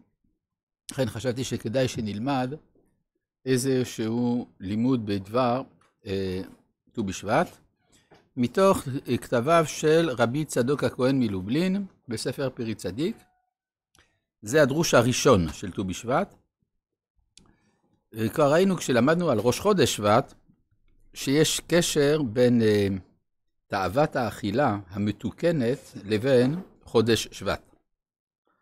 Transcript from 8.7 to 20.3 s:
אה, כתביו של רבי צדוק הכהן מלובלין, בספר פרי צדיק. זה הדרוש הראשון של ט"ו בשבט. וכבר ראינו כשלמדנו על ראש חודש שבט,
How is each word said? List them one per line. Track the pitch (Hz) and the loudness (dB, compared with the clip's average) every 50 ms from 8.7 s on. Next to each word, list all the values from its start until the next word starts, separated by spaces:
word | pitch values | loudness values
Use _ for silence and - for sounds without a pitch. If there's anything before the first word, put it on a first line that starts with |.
| 190 143 - 139 123 143 - - | 4 2 -2 -6 -8 -8 -4 -4
אה, | 123 | -4
כתביו | 113 - - - 120 113 143 170 170 160 139 | -4 -2 -2 -2 0 2 2 2 2 2 0
של | - - - 151 156 165 170 160 127 110 | -2 -2 2 2 4 4 2 2 0 0
רבי | 120 117 120 151 156 | 0 0 0 -2 -4
צדוק | - - 143 120 123 147 135 - | -4 -2 -2 0 0 0 0 -2
הכהן | 120 - - 123 131 139 135 | -2 -2 0 0 2 2 2
מלובלין, | 123 110 101 92 90 101 120 151 180 185 185 202 196 185 _ _ _ - | 0 0 -2 -4 -4 -4 -2 -2 0 0 -2 -2 -4 -8 _ _ _ -10
בספר | 117 110 - 147 123 - 143 127 - | -10 -8 -6 -6 -6 -4 -6 -6 -6
פרי | - 120 110 107 | -6 -6 -8 -8
צדיק. | - - 98 90 113 151 202 226 - _ _ _ _ _ _ _ _ _ _ _ _ _ _ _ _ _ _ _ _ _ _ _ _ - | -8 -8 -8 -6 -4 -4 -6 -6 -8 _ _ _ _ _ _ _ _ _ _ _ _ _ _ _ _ _ _ _ _ _ _ _ _ -6
זה | 104 120 156 151 | 0 2 4 4
הדרוש | 127 135 160 170 - - | 4 2 0 0 2 4
הראשון | 135 117 123 120 - - 147 127 95 85 76 73 | 4 4 4 2 2 4 4 6 6 4 0 -4
של | - - 98 85 | -8 -10 -10 -8
ט"ו | - 101 | -6 -6
בשבט. | 92 87 - - 113 127 160 202 - - _ _ _ _ _ _ _ _ _ _ _ _ _ _ _ _ _ _ _ _ _ _ _ _ _ _ _ _ _ _ _ _ _ _ _ - | -6 -6 -8 -6 -4 -2 -2 -2 -4 -8 _ _ _ _ _ _ _ _ _ _ _ _ _ _ _ _ _ _ _ _ _ _ _ _ _ _ _ _ _ _ _ _ _ _ _ -8
וכבר | 110 110 110 - - 151 139 147 | -4 -4 -2 0 2 2 4 4
ראינו | 170 190 196 185 | 4 4 2 2
כשלמדנו | 147 - - 135 117 117 143 165 175 175 165 | 0 0 0 2 4 4 4 4 2 2 0
על | 127 104 | 0 2
ראש | 101 123 120 - | 2 0 0 0
חודש | - 196 214 180 135 110 - | 2 0 2 4 2 2 0
שבט, | - 104 104 104 120 135 - | 0 2 4 4 4 2 0